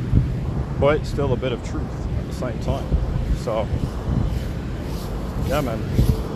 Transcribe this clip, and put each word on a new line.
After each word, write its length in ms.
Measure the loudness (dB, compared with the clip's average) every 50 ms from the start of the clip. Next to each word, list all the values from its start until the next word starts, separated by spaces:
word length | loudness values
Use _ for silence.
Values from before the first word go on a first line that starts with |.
| 0 4 4 4 4 4 2 -2 -2 -2 -2 -2 -2 -2 0 4
but 240 | 4 6 6 4 2
still 300 | 0 0 0 2 2 2
a 40 | 0
bit 140 | 0 0
of 160 | -2 -2 -2 -4
truth 160 | -4 -4 -4 -4 -4 -4 -4 -4 -2 -4
at 80 | -4 -4
the 60 | -4
same 260 | -4 -4 -4 -4 -2
time. 260 | -2 -2 -2 0 0 0 0 0 2 0 0 0 0 0 0 0
So, 300 | 0 0 0 0 0 0 0 -2 -2 -2 -2 -2 -2 0 2 2 2 2 0 0 -2 -2 -4 -4 -4 -4 -6 -6 -4 -4 -4 -6 -4 -6 -6 -4 -4 -4 -4 -2 -2 0
yeah, 140 | 0 0
man. 200 | 0 0 -2 -2 -2 0 2 4 6 6 4 2 0 -4 -4